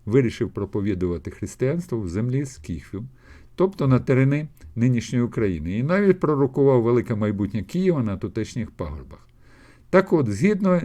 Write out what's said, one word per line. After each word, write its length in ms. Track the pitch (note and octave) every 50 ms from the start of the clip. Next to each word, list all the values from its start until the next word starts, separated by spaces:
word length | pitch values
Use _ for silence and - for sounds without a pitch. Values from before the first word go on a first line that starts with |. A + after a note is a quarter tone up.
| -
вирішив 440 | G#2 A2 C#3 B2+ G#2+ - - A2+ F#2
проповідувати 800 | - G2+ G2 - - G#2+ G2 G#2+ G2 F2 F2+ F2 E2+ E2 - F#2+
християнство 680 | - - G#2 F#2+ - - C3 C3 D#3+ F3 F3 - B2 A2+
в 100 | G2 E2+
землі 360 | E2 G#2 A#2+ B2 B2+ C#3 D3
скіфів, 580 | C3+ - - - - E2+ - - - - G2 C3 - - - - - - - - - -
тобто 320 | - F#3 G3 G3 - C#3+
на 120 | C3 B2+ A#2+
терени 480 | - - C3 B2+ C3+ C#3 C#3+ D3+ D#3 - - - - - -
нинішньої 500 | A2+ A#2 B2+ B2 A#2 - - C3 A#2+ A#2+
України, 520 | A2+ - A#2+ A2 G2 F2+ D2+ D#2 E2+ F#2+
і 60 | A2+ C3
навіть 360 | D3+ F3+ G3+ G3+ G3 F#3 F#3
пророкував 640 | - D3+ D3+ C#3 C#3 C3 C3 D3 C#3 C#3 C3 A#2+ A2
велике 320 | A#2+ B2 A#2+ - - A#2
майбутнє 480 | G#2 G#2+ G#2+ G#2 G2 G#2 G2+ A2+ G#2+ F#2+
Києва 400 | - - F3+ F#3+ F#3 E3+ C#3 A#2
на 140 | G#2 G2
тутешніх 540 | F#2 - F#2 - A2+ G#2+ - - B2 G#2+ -
пагорбах. 560 | - - F2+ D2+ D2+ C#2+ C2 - - - - _ _ - - - - - - - - _ - -
Так 240 | - F#3+ F#3+ - F3+
от, 160 | D#3 C3+ G#2
згідно 520 | G2+ G2+ D#3 G#3 G#3+ F#3 G3+ F#3 F3+ E3+